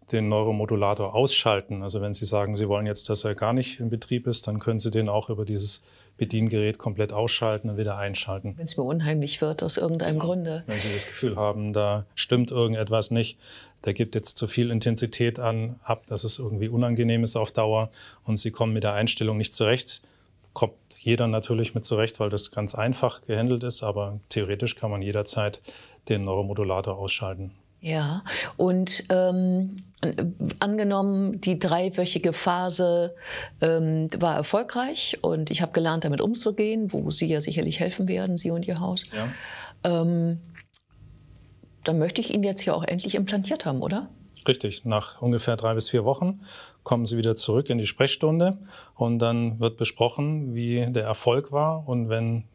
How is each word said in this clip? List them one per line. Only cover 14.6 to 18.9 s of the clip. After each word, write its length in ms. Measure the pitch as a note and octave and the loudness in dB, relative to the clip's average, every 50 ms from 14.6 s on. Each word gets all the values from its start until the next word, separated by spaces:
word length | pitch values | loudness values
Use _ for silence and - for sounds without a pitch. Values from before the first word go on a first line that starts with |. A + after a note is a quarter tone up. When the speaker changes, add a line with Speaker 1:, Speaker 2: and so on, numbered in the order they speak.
| A#2+ A#2+ | 0 2
Speaker 1:
Intensität 720 | A#2 A2 - A#2+ A2+ - B2 A2 - - A#2+ A#2 A#2 B2 | 0 2 2 2 2 2 0 -2 0 0 0 0 0 0
an, 400 | B2 A2+ A2+ A2+ A2 A#2 B2 - | -2 -2 -2 -2 -2 -4 -6 -6
ab, 240 | - - A2+ - - | -4 -4 -4 -4 -4
dass 160 | - - F#2+ | -6 -6 -2
es 160 | - A2 - - | -2 0 -2 -2
irgendwie 300 | B2+ G#2 A2 G2 A2 A2 | -2 -2 -2 -2 -2 0
unangenehm 560 | A#2+ A#2+ B2 A#2+ A#2+ A#2 A#2+ A#2 A2+ A2+ A#2 | 2 2 2 4 4 4 4 4 4 4 2
ist 100 | A2 - | 2 2
auf 160 | A2+ G#2+ - | 0 0 0
Dauer 400 | - A#2 A2 G#2+ A2 A2 A2 A2 - - - - - - | 2 2 2 4 4 2 2 0 -4 -12 -20 -20 -20 -8
und 140 | _ - A2 | _ 0 2
Sie 160 | G#2 - A2+ | 2 2 2
kommen 200 | - - A#2 A2+ | 0 0 0 0
mit 120 | A2 A2 G#2+ | 2 2 0
der 100 | G#2 | 0